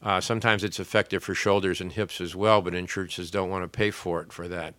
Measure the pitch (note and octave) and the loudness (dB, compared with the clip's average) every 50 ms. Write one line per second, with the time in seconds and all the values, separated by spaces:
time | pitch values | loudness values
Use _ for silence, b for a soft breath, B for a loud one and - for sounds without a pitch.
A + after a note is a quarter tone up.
0 | - G#2 F#2+ F#2 - - A#2 A2 A2+ A2+ G#2+ G2 G#2+ G2+ - - F#2 - - G#2+ | -2 0 0 0 0 0 0 2 4 4 4 4 2 -2 -4 -6 -4 0 2 2
1 | G2 - G2 F2+ - - F#2 - - G#2 G2 G2+ F#2+ F#2 E2+ - F2+ F2+ - A2 | 2 2 -2 -4 -2 -4 -4 0 4 4 4 4 4 2 0 -2 -4 -6 -4 -4
2 | G2+ - - - F2+ E2 E2+ F#2+ G#2 A2 G#2+ G#2 F2 F2+ F2 F2+ F2+ - - G2 | -6 -4 -6 -8 -8 -8 -2 2 4 6 6 6 4 2 -2 -4 -4 -4 -6 -6
3 | F#2 E2+ - - F2+ E2 G2 G2 F#2+ F#2 F#2+ F#2 F2+ E2+ - A2+ G#2+ G#2 - - | -6 -6 -8 -8 -6 -4 -2 -2 -2 -2 -2 -4 -6 -4 -2 0 0 0 0 -2
4 | - F2+ E2+ E2 E2+ - - - F2 F2 F2+ E2+ D#2+ D#2+ - | -4 -4 -2 -2 -4 -8 -12 -12 -10 -8 -8 -8 -8 -10 -12